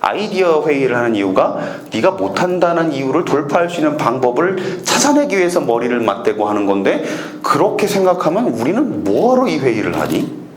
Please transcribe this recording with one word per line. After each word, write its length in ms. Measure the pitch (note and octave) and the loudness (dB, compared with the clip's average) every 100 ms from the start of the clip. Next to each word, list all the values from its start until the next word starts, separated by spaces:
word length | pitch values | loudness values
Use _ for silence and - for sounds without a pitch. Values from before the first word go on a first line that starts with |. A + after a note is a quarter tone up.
아이디어 600 | - A#2+ G#3 F#3 F#3 D#3 D#3+ | -2 -2 -2 0 2 2 2
회의를 300 | C#3 C3 A#2+ | 2 2 0
하는 180 | A#2+ A2 | 0 0
이유가 440 | G2 G2 E3 - - - - | 2 2 2 0 -8 -10 -8
네가 180 | A2 E3 | 0 0
못한다는 800 | - G2+ - F3+ F3+ F3 E3+ D#3+ | 0 -4 -2 -2 2 2 2 0
이유를 320 | C3+ C3+ D3 | -2 -2 -2
돌파할 460 | F3 C#3 C#3+ F3 F3 | 0 -2 0 0 0
수 80 | - | 0
있는 200 | D3+ D3 | -2 0
방법을 840 | A#2+ B2+ B2 B2+ F3 F#3+ F#3+ F3+ | -2 0 0 2 0 0 -4 -6
찾아내기 540 | - - C#4 D4 C#4+ G3 | -2 0 2 2 2 2
위해서 240 | F3 F3 | 2 2
머리를 380 | D3 A#2 A#2+ A#2+ | 0 0 0 0
맞대고 500 | A2 G2 - G#2 G#2 | 0 0 -2 0 0
하는 160 | G#2 G2 | 0 0
건데, 400 | G2 G2 G3+ - - - - | 2 2 0 -4 -8 -10 -8
그렇게 440 | - C#3 F#3+ G#3+ G#3 | -2 2 2 0 0
생각하면 600 | G3 F#3+ F3 D#3+ F3+ A#3 | 2 2 2 0 0 0
우리는 560 | A#2 A#2+ G#3 C4+ G#2+ | 0 -2 0 -2 -2
뭐하러 440 | G2 A2 A3 B3+ B3+ | 0 2 4 2 2
이 120 | D#3 | 0
회의를 400 | C3 A2 F#2 D#2 | 0 0 -2 -2
하니? 420 | D2+ E2+ - - - | -2 -2 -4 -8 -16